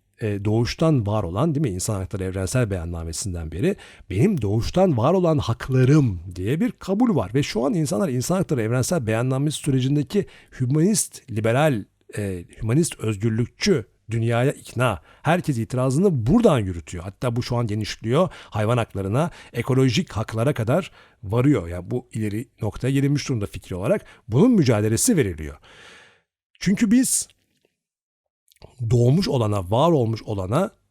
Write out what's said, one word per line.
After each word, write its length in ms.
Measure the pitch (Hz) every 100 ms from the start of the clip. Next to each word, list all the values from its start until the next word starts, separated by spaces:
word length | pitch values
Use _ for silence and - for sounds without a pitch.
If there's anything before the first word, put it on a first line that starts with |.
| _ _
e, 240 | 107 101 101
doğuştan 640 | 110 120 - 160 143 101
var 160 | 107
olan, 320 | 90 92 165 147
değil 60 |
mi, 80 | 147
İnsan 260 | 92 - 101
Hakları 280 | 92 101
Evrensel 460 | 92 95 95 127 113
Beyannamesi'nden 840 | 95 82 85 82 82 101 85 80
beri 240 | 82 160 202 - - -
benim 320 | 92 185 175
doğuştan 560 | 104 110 - 180 190 123
var 160 | 127
olan 240 | 190 175 151
haklarım 840 | - 113 - 131 127 156 127 87 92 87
diye 240 | 95 156
bir 120 | 233
kabul 440 | - - 202 254 170
var. 160 | -
Ve 100 | 127
şu 220 | - 214 269
an 80 |
insanlar 360 | 196 143 202 190
İnsan 260 | 123 120 185
Hakları 260 | 175 135
Evrensel 460 | 107 127 127 175 113
Beyannamesi 500 | 110 127 131 151 -
sürecindeki 680 | - 131 127 147 143 202 - - - -
hümanist, 720 | 127 151 175 214 - - -
liberal, 540 | 107 110 120 156 117 - _ _ -
e, 280 | 101 92 - -
hümanist 380 | 110 131 170 -
özgürlükçü 840 | 110 101 117 110 120 - 208 156 104 _ -
dünyaya 400 | 113 113 117 131
ikna. 500 | - - - 127 92 - -
Herkes 360 | 147 175 - 120
itirazını 720 | 113 123 131 131 202 143 110
buradan 320 | 226 220 139
yürütüyor. 440 | 95 85 - 87
Hatta 320 | 92 - 131 117
bu 80 |
şu 120 | - 120
an 120 | 117
genişliyor. 600 | 107 104 - 110 135 185
Hayvan 440 | - - 113 107 120
haklarına, 540 | 110 101 95 117 165 - -
ekolojik 580 | - 117 131 131 107 -
haklara 420 | 107 110 113 127
kadar 380 | 143 110 160 - - - _
varıyor. 440 | 95 113 135 123 85
Yani 240 | 87 92
bu 160 | 123 -
ileri 360 | 113 107 104 - _
noktaya 300 | 110 - 127
gelinmiş 380 | 135 139 143 -
durumda 160 | 123 101
fikri 300 | - - 90
olarak. 300 | 107 202 - - -
Bunun 240 | 117 247
mücadelesi 680 | 226 127 107 107 110 - 190
veriliyor. 400 | 104 80 76 71 - - - - - _ _ _ _ _
Çünkü 320 | - 202 214
biz 360 | 240 262 - - _ _ _ _ _ _ _ _ _ _ _ _ _ - _ 117
doğmuş 380 | 120 120 156 202
olana, 440 | 131 107 104 90
var 200 | 113 165
olmuş 320 | 156 110 110
olana, 480 | - 101 92 131 202 - _